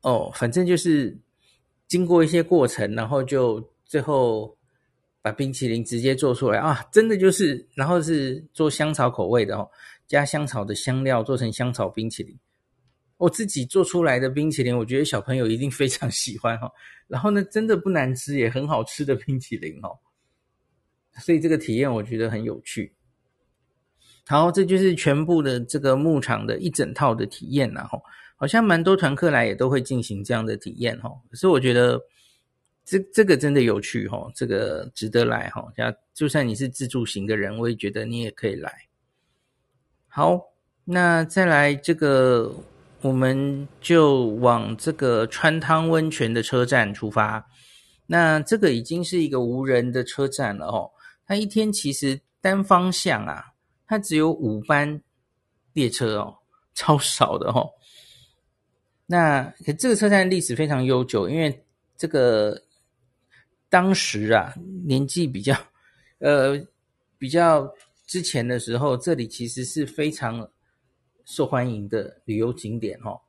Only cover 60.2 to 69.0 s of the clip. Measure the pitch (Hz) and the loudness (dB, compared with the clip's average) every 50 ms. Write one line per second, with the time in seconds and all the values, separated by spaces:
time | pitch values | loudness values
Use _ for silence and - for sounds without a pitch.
60.2 | 190 185 190 180 147 - 120 117 156 151 147 131 127 131 131 127 127 123 - 110 | 4 4 2 0 0 -2 -2 -2 0 0 2 0 2 2 2 2 2 0 0 -2
61.2 | 98 87 135 160 160 147 135 - _ _ _ _ _ _ _ _ - 156 - 147 | 0 0 0 0 0 -2 -2 -6 _ _ _ _ _ _ _ _ -6 -2 2 4
62.2 | 127 123 113 107 107 104 104 - _ _ _ _ _ _ _ _ _ _ _ _ | 4 4 4 4 2 0 -2 -6 _ _ _ _ _ _ _ _ _ _ _ _
63.2 | _ _ _ _ _ _ _ _ _ _ - 180 180 190 190 - - - - 104 | _ _ _ _ _ _ _ _ _ _ 4 4 4 4 2 2 0 -4 -4 -4
64.2 | 104 107 113 107 85 - 131 156 170 185 190 185 180 156 135 131 139 135 - 175 | 0 4 2 2 2 0 -10 -16 -16 -14 -12 -10 -4 0 0 0 0 -2 -2 -2
65.2 | 170 143 127 95 101 139 127 - - _ _ _ _ _ _ _ _ _ _ _ | -2 -2 -4 -4 -2 -2 -2 -2 -4 _ _ _ _ _ _ _ _ _ _ _
66.2 | - 143 147 143 131 135 139 143 165 - _ _ _ _ _ _ _ _ _ _ | 2 2 4 4 4 2 0 -2 -6 -12 _ _ _ _ _ _ _ _ _ _
67.2 | 135 131 143 170 170 170 160 151 135 139 - _ - _ _ _ _ - - 185 | -8 -2 2 4 6 6 6 4 2 -2 -12 _ -20 _ _ _ _ -8 -8 -6
68.2 | 170 - - 139 117 120 123 120 120 - 117 120 139 147 127 123 | -6 -2 -2 -2 -2 0 -2 -4 -4 -4 -4 0 0 0 0 0